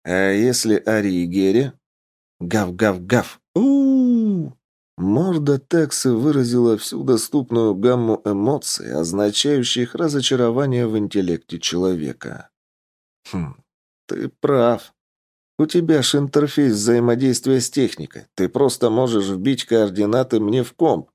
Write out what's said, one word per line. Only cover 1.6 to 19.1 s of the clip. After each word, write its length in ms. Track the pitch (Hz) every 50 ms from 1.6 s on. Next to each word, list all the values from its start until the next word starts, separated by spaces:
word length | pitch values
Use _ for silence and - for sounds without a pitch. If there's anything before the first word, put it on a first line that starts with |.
| 139 131 - _ _ _ _ _ _ _ _ _ _ _ _ -
«Гав, 380 | 87 87 110 110 101 90 90
гав, 280 | 90 107 107 92 90 90
гав!» 340 | 95 120 117 - - - - _ _ -
У-у-у! 1000 | 175 240 277 277 277 269 269 269 262 254 247 240 233 220 214 196 175 151 135 127 _ _ _ _ _ _ _ _ -
Морда 600 | 90 95 104 135 180 190 175 156 147 143 143 135
таксы 540 | - - 170 165 156 139 - - - 131
выразила 680 | 120 110 127 156 143 139 123 120 123 123 120 117 113 98
всю 240 | - - - -
доступную 720 | 135 131 123 110 - - - 147 127 - 117 117 113 110 98
гамму 480 | 92 104 123 123 123 117 113 107 - -
эмоций, 680 | 104 101 98 104 127 151 135 - - - - 50 57
означающих 1000 | 62 78 82 82 90 101 104 104 104 - - 143 147 135 120 - - 123 120 120 -
разочарование 920 | 120 170 156 147 139 123 - 135 123 120 117 117 131 143 135 127 120 120
в 100 | 110 110
интеллекте 640 | 107 104 95 - 101 92 87 85 80 - - 87 80
человека. 920 | - - 85 87 92 92 90 82 76 65 - - - 57 - - - _ _ _ _ _ _ _ _ _ _ _ _ _ _ _ _ -
«Хм, 260 | - 92 82 69 67 - _ _ _ _ _ _ _ _ _
ты 240 | - - - - - - _
прав. 540 | - 139 143 127 117 120 117 107 - - _ _ _ _ _ _ _ _ _ _ _ _ _ -
У 80 | 156
тебя 360 | 151 - 175 165 160 160 143
ж 120 | 123 - -
интерфейс 600 | 143 143 139 - 151 147 143 - 151 143 127 107
взаимодействия 840 | 104 104 117 120 120 117 120 117 123 135 131 120 - - 135 131 127
с 80 | 117 -
техникой. 580 | - 147 127 - - - 76 - - 55 53 _ _
Ты 140 | - 92 92
просто 420 | - 127 143 127 123 - 123 113
можешь 360 | 110 123 131 123